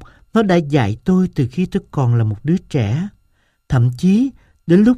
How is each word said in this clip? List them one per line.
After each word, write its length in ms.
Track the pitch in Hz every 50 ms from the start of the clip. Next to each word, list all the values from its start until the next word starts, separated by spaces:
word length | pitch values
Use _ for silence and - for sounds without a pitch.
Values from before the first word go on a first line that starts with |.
| - - - _ _ _ -
nó 100 | 220 226
đã 120 | 190 180
dạy 420 | 175 160 143 143 151 117 98 110 - -
tôi 260 | - 185 185 185 175 -
từ 120 | - 135 117
khi 140 | - 180 185
tôi 180 | 180 - 196 175 _
còn 240 | - 151 135 120 120
là 80 | 120 113
một 140 | 107 107 - -
đứa 140 | 143 170 185
trẻ, 500 | - - - 147 110 98 113 156 185 202 - _ _ _ _ _ _ _ _ _ _ -
thậm 220 | 143 127 120 127 123 123
chí 340 | - 185 190 220 262 277 - _ _ _ _ _ - -
đến 160 | 165 185 214
lúc 140 | 233 254